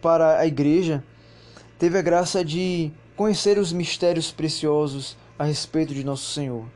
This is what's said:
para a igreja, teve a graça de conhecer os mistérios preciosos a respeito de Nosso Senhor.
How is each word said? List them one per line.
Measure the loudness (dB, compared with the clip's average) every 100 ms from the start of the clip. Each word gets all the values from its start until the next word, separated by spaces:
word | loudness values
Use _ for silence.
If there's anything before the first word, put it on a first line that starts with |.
para | 4 4 4 4
a | 2
igreja, | 2 2 4 2 -2 -6 -20 -20 -20 -20 -20 -20 -2
teve | 0 2
a |
graça | 2 2 2 -2
de | -2 -2 -2 -2 -4 -6 -20 -4
conhecer | 0 2 2 2
os | 2
mistérios | -2 -4 0 0 0 -4
preciosos | -4 -4 -2 0 0 0 -4 -12 -16 -20 -6
a | -2
respeito | -2 -2 -2 -2
de | -4
Nosso | -6 -6 -6
Senhor. | -6 -6 -8 -10